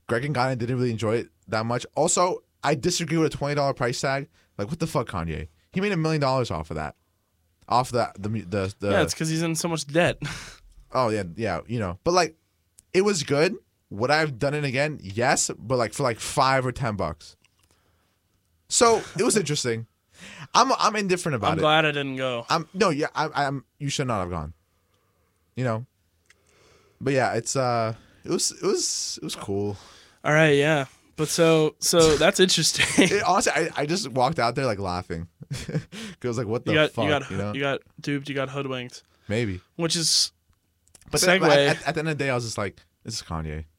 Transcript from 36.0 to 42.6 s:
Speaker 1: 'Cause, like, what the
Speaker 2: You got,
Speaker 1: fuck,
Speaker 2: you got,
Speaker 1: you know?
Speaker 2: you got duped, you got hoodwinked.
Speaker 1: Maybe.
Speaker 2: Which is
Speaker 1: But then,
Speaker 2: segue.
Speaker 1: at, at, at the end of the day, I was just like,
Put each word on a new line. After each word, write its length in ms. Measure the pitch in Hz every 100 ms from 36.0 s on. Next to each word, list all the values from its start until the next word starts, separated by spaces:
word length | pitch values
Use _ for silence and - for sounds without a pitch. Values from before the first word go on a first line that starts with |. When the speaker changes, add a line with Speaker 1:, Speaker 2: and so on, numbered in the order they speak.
| 220 175
Speaker 1:
'Cause, 160 | 123 117
like, 100 | 104
what 160 | 120
the 80 | -
Speaker 2:
You 60 | 156
got, 140 | 151
Speaker 1:
fuck, 120 | -
Speaker 2:
you 60 | 113
got, 180 | 143 131
Speaker 1:
you 80 | 98
know? 160 | 101
Speaker 2:
you 60 | 127
got 220 | 143 135 _ -
duped, 300 | 151 143 139
you 60 | 135
got 120 | 135
hoodwinked. 540 | 139 139 127 123 - _ _ -
Speaker 1:
Maybe. 320 | 107 113 90 _ -
Speaker 2:
Which 200 | 165 170
is 340 | 160 - - _ _ _ _ _ _ _ -
Speaker 1:
But 120 | 151
then, 180 | 185 185
Speaker 2:
segue. 100 | 156
Speaker 1:
at, 80 | 143 143 160
at, 100 | 143
at 60 | 156
the 40 |
end 100 | 156
of 80 | 147
the 60 | 139
day, 40 |
I 60 | 123
was 80 |
just 140 | 117
like, 240 | 110